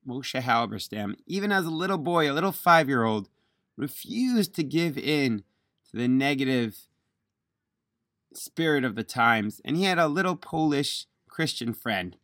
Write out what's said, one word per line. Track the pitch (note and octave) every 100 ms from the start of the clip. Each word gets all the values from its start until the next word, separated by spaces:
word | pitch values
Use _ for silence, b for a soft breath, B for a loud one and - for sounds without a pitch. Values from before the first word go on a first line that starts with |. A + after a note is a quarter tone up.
| C3+
Moshe | B2 C3 C3
Halberstam, | B2 A#2 A#2 G#2 - A2 G2+ - _
even | F#3+ G#3
as | G3 E3
a |
little | D#3+ F#3+ F#3+
boy, | D#3 E3+ D3
a |
little | C#3+ F#3+
five-year-old, | - - E3 D3 C3 A2+ G#2+ G2 _ _ _ _ -
refused | C#3 - - G#3+ B3+ A#3+ F3+ -
to |
give | C#3+ D#3+ E3+ C3+
in | - D3+ C3+ G#2+ - _ _ _ _
to | G#2+
the | B2
negative | C3 C#3 C#3 C3 C3 A2+ - - _ _ _ _ _ _ _ _ _ _ _ _ _ _ -
spirit | - - D#3+ D3
of | B2+ G#2
the |
times, | A2 B2+ A#2 A#2 G#2 -
and | - D#3
he |
had | F#3+ F3
a | D#3+
little | D3 F#3 F3+
Polish | - E3 D#3 C#3+ C#3+ - - _ _
Christian | - D#3+ - A#2
friend. | A2 A#2+ G2+ F2+ -